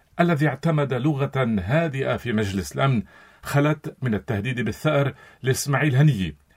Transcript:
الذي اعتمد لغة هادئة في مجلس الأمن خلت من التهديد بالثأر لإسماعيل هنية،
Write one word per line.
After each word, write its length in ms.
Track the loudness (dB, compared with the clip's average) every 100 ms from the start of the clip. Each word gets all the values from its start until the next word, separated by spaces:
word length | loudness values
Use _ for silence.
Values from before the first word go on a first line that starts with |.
| _ 0
الذي 280 | 0 2 0
اعتمد 460 | 0 0 0 0
لغة 600 | 0 0 0 -2 0 0 0
هادئة 580 | 0 0 0 -2 -4 -4
في 160 | -2
مجلس 420 | -2 0 -2 -4 -2
الأمن 280 | 0 0 -2 -12 -20 _
خلت 520 | -2 2 2 0 -6 -6
من 120 | -2
التهديد 480 | -2 -2 -4 -4 -4
بالثأر 520 | -4 -2 0 2 0 -4 -16 -6
لإسماعيل 520 | -2 -2 -2 0 2 4
هنية، 400 | 4 4 -2 -6 _